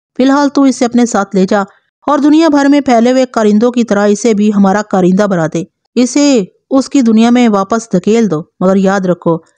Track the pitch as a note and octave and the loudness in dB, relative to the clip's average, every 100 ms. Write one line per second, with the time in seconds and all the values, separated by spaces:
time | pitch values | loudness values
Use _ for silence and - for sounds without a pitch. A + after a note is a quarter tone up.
0 | - - C4 C#4 C#4+ C#4+ C4+ A#3+ A#3 A#3+ | -6 -4 0 0 0 0 0 0 -2 0
1 | A#3 G3+ G3 G3 F#3+ G#3 F#3+ _ _ _ | 0 -2 -2 -2 0 -2 -4 _ _ _
2 | - D4 D4 D4+ E4 D4 C#4 C#4+ C#4 A#3 | -4 0 2 2 2 0 2 0 2 0
3 | A#3+ C4 B3+ A#3 G#3+ G#3 A#3+ A#3+ A3+ G3+ | 2 0 -2 0 0 2 0 -2 -2 0
4 | G#3 G#3 A#3 G#3 G#3 G3+ F#3+ G#3 G#3 F#3+ | 0 0 0 0 0 2 2 0 -2 -2
5 | F3+ F#3 G3+ F3+ D#3 E3 - _ _ A#3 | 0 0 0 -2 -4 -6 -10 _ _ -4
6 | B3 C#4+ C#4+ B3+ F3+ _ _ C4+ - C#4+ | -2 0 0 0 -2 _ _ -4 0 0
7 | A3+ A3 A#3 B3 A#3 G3 F#3+ A3+ - F3+ | 2 2 2 2 2 0 -2 -4 -4 -4
8 | G3+ A3+ G#3+ D#3 E3 _ F#3 G3 F#3+ G3 | 0 0 0 -4 -8 _ -2 0 0 -2
9 | F#3 E3+ E3+ E3 - | -2 -4 -2 -4 -6